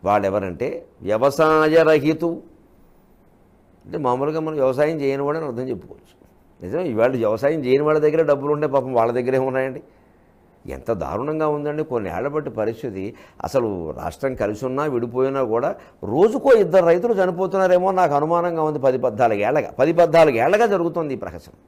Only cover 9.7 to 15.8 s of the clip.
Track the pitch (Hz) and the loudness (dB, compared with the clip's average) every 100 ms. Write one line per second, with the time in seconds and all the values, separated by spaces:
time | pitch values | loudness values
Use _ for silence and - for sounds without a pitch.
9.7 | 127 - _ _ _ _ _ _ _ - | -6 -16 _ _ _ _ _ _ _ -14
10.7 | 67 69 107 69 95 139 156 156 147 147 | -12 -6 -4 -4 -6 -4 -2 -2 -2 -4
11.7 | 151 156 123 98 85 131 151 143 113 107 | -6 -4 -4 -4 -4 -4 -4 -6 -4 -4
12.7 | 117 127 95 98 - - _ - 135 117 | -4 -8 -8 -10 -12 -20 _ -4 -2 -2
13.7 | 95 80 62 87 - 139 131 104 107 131 | -4 -8 -8 -10 -6 -6 -4 -4 -4 -6
14.7 | 131 151 123 117 123 131 135 123 113 139 | -4 -4 -4 -4 -2 -2 -2 -2 -2 -2
15.7 | 208 | -6